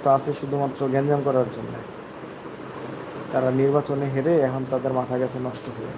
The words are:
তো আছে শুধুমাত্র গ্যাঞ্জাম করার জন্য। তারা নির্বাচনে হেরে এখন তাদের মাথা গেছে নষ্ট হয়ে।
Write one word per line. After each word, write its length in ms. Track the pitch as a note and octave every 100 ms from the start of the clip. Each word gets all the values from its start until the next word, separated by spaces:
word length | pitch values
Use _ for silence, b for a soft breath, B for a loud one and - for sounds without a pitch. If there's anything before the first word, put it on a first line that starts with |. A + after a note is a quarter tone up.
তো 60 | C#3
আছে 240 | C3+ D3 C#3+
শুধুমাত্র 460 | C#3 C#3+ C#3 B2+ C3+
গ্যাঞ্জাম 340 | C3+ C#3+ C#3+
করার 220 | C#3 B2+ A2+ -
জন্য। 180 | - - - - - - - - - - - - - - - - -
তারা 200 | C3 C3
নির্বাচনে 540 | C3 C#3 D3 C#3+ C#3 C#3+
হেরে 360 | C3+ D3 E3
এখন 240 | C3 C3 B2+
তাদের 220 | C3 C3
মাথা 240 | B2+ A#2+ B2+
গেছে 220 | B2+ B2+
নষ্ট 260 | B2+ - B2+
হয়ে। 240 | A2+ -